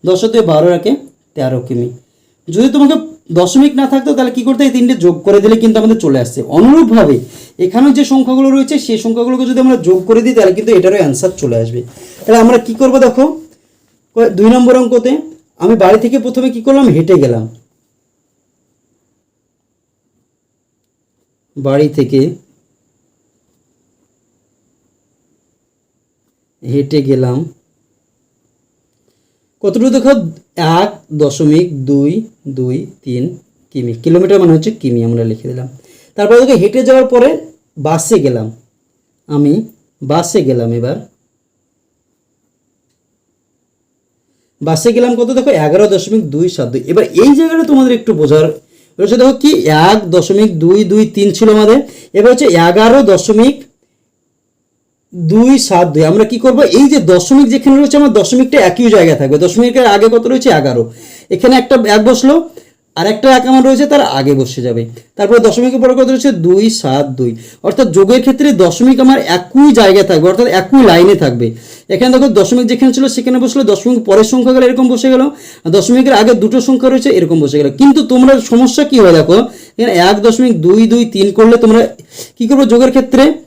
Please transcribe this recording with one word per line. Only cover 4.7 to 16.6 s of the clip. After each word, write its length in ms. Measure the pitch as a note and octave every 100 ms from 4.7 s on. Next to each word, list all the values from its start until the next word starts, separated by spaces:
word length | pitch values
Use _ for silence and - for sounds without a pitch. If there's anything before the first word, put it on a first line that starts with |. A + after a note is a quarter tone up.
| B3 A#3+
যোগ 300 | B3+ F3 E3
করে 180 | G3+ G3+
দিলে 140 | G#3 A3+
কিন্তু 240 | A3+ A3
আমাদের 180 | A3 A3
চলে 220 | D#3+ C3
আসছে। 220 | A#2+ -
অনুরূপভাবে 800 | - D3+ A#3 D#4 A#3 A3+ D3 B2+ - - - -
এখানে 340 | F#3 G#3+ C#4
যে 140 | C#4 C#4
সংখ্যাগুলো 460 | C4+ B3+ C4 C4+
রয়েছে, 280 | C4+ C4+ D4+
সেই 180 | - A3
সংখ্যাগুলোকে 480 | A3+ A3+ A#3+ B3+ B3+
যদি 140 | B3+
আমরা 160 | C4 B3
যোগ 300 | E3 F#3 F#3
করে 160 | A3+
দিই, 120 | A3
তাহলে 200 | A3+ F#3+
কিন্তু 180 | F3+ A3
এটারও 240 | G3 F#3 G3+
অ্যান্সার 340 | D#3 B2+ F#3 F#3
চলে 180 | C3+ A#2
আসবে। 280 | A2+ B2 B2 - - - -
তাহলে 120 | A3+
আমরা 200 | A3+ A#3+
কী 160 | -
করবো 260 | A3+ C4 C4
দেখো, 400 | B3+ B3+ D4 - - _ _ _ _ _ _ -
ক-, 140 | A3+
দুই 200 | F#3 G#3+
নম্বর 280 | B3+ B3 B3+
অঙ্কতে 400 | A#3+ A#3+ B3 D4 - - _ _
আমি 180 | F3+ A3
বাড়ি 240 | F#3 A3
থেকে 200 | A#3+ C4
প্রথমে 300 | A#3+ B3 B3+
কী 120 | A#3